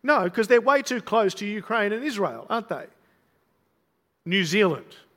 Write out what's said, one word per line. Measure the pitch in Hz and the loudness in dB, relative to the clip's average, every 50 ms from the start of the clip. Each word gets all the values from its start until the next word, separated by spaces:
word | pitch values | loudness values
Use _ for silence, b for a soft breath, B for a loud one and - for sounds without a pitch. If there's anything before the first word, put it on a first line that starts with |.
| - | 2
No, | 262 302 247 180 180 | 2 2 2 2 0
'cause | 180 226 220 - | 0 -2 2 4
they're | 247 240 | 4 4
way | 214 262 285 277 | 6 4 2 2
too | 269 - 254 233 | 0 -2 -6 -6
close | - - 208 226 214 190 185 | -4 0 0 2 2 2 0
to | - 208 | -4 -8
Ukraine | 208 208 214 180 - 233 226 208 202 214 | -8 -8 -8 -6 -4 -2 0 0 0 -2
and | 226 269 | -4 -6
Israel, | 302 247 202 196 147 117 113 - - | -6 -4 -2 -4 -4 -4 -10 -8 -6
aren't | 220 233 220 | -6 -6 -4
they? | - 170 151 156 - _ _ _ _ _ _ _ _ _ _ _ _ _ _ _ _ _ _ _ _ _ _ _ _ _ _ _ | -6 -10 -10 -10 -16 _ _ _ _ _ _ _ _ _ _ _ _ _ _ _ _ _ _ _ _ _ _ _ _ _ _ _
New | 170 180 196 185 | -2 -2 0 0
Zealand. | 156 175 214 208 180 151 127 - - - - _ _ _ | 0 2 2 2 2 2 -2 -8 -18 -20 -20 _ _ _